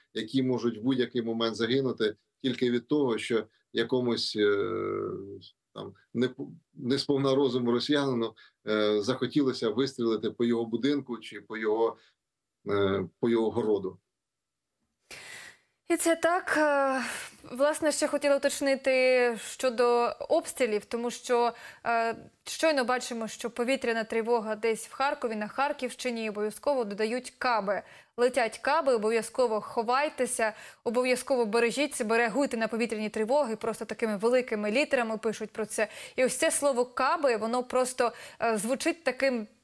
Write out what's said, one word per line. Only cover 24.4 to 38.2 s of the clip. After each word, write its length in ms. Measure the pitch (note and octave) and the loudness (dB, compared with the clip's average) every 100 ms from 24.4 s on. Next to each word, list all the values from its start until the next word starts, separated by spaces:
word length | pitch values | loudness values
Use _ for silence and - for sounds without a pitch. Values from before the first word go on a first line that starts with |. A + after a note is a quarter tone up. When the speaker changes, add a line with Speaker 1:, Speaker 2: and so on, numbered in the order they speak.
| G#3+ G#3+ | 0 -2
Speaker 2:
десь 300 | A3+ A3 - | 0 -2 -4
в 60 | |
Харкові, 440 | - C#4 D4 A#3+ A3 | -2 -2 -2 -4 -4
на 120 | G#3 | -4
Харківщині, 760 | - C#4+ C#4+ B3 - B3 A#3 | -2 -2 -2 -6 -6 -6 -4
і 40 | A3 | -4
обов'язково 560 | G#3 G#3+ G#3 - C4+ | -4 -4 -4 -2 0
додають 460 | G#3+ G3+ A3 B3 B3 - | -2 -2 -2 -4 -8 -4
каби. 440 | B3+ A3+ G3 F#3+ - - - - | 0 0 0 -2 -6 -16 -12 0
Летять 420 | B3 B3+ A3+ - | 2 2 0 0
каби, 360 | - D#4 C#4 | 0 2 2
обов'язково 640 | A#3 G#3+ A3+ G#3+ - A#3+ G#3+ | 2 2 0 -2 0 0 0
ховайтеся, 920 | - - A3+ B3+ D4+ - B3 - A3 G#3+ - - | -4 -4 0 0 0 -2 -2 0 -2 -4 -14 -10
обов'язково 600 | A#3+ A#3 B3+ B3+ - C4 A3+ | -4 0 2 0 2 2 2
бережіть 480 | A3+ A#3 B3 D4 | 2 2 2 0
себе, 240 | - A3 A3+ | -2 0 2
реагуйте 380 | A#3 G#3 C#4+ A3+ | 2 2 0 0
на 120 | A3 | -2
повітряні 400 | A3+ A3+ A3 G#3+ | 0 -2 -2 -4
тривоги, 480 | A3 G#3+ C#4+ C4 A3 | -2 2 2 2 -2
просто 280 | A3+ G#3+ | -4 -6
такими 320 | A3 A3 A3 G#3 | -8 -4 -4 0
великими 540 | A3+ B3+ B3+ G#3+ G#3 | 2 2 2 -2 0
літерами 480 | A3+ D4 C4+ A3+ A3 | 0 2 0 0 -2
пишуть 320 | A3+ G#3 G#3+ | -4 -4 -6
про 160 | - G#3+ | -6 -4
це. 220 | - G#3+ - - - | -2 -4 -4 -8 0
І 80 | |
ось 120 | B3+ - | 0 2
це 140 | D#4+ | 0
слово 340 | - C#4+ A#3+ | 2 2 2
«каби», 520 | B3 - C4 E4+ C#4 A3+ | 0 0 0 2 2 2
воно 280 | A3 B3 | 0 -2
просто, 480 | B3 B3+ B3+ - A#3+ - | 0 0 0 2 0 -2